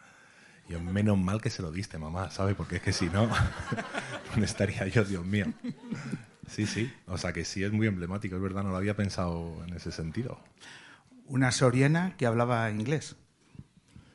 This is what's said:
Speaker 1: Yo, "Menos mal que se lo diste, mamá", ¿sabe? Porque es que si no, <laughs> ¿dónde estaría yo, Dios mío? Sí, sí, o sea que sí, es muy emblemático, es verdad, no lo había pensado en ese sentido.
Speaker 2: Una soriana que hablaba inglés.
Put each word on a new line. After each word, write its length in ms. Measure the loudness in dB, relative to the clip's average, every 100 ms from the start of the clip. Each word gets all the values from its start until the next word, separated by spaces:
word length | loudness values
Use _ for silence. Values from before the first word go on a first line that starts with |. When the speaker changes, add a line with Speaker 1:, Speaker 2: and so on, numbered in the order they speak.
| -20 -20 -20 -20 -20 -20 -10
Speaker 1:
Yo, 100 | -6
"Menos 400 | 0 2 4 4
mal 220 | 4 0
que 100 | -2
se 120 | -4
lo 100 | -4
diste, 260 | -4 -6 -6
mamá", 320 | -6 -4 -4
¿sabe? 240 | 0 0
Porque 220 | 0 -2 -2
es 60 |
que 100 | 0
si 140 | 0 2
no, 220 | 4 4
<laughs> 1040 | 4 2 0 -4 -4 -4 -6 -6 -10 -2
¿dónde 160 | 0 0
estaría 400 | 2 0 0 2
yo, 160 | 2
Dios 200 | 2 -2
mío? 220 | 0 0 0 -4 -10 -10 -8 -8 -6 -8 -10 -18 -10
Sí, 200 | -4 -2
sí, 260 | -2 -4 -6 -8
o 100 | -4
sea 160 | -4
que 120 | -4
sí, 200 | -6 -2
es 80 | 0
muy 140 | 2 2
emblemático, 500 | 2 -4 -4 -4 -4
es 60 |
verdad, 200 | -2 -2
no 80 | -2
lo 60 | 0
había 180 | 0
pensado 680 | 0 -2 0 -2 -2 -4 -8 -8
en 80 |
ese 160 | -8 -8
sentido. 500 | -6 -4 -4 -6 -10 -18 _ -20 -20 -20 -20 _ -20 -4
Speaker 2:
Una 240 | 2 2
soriana 680 | 6 6 8 6 6 2 2
que 100 | 2
hablaba 440 | 4 4 2 2
inglés. 460 | 0 0 -2 -4 -14 _ _ _ -20 -20 _ _ -20 -20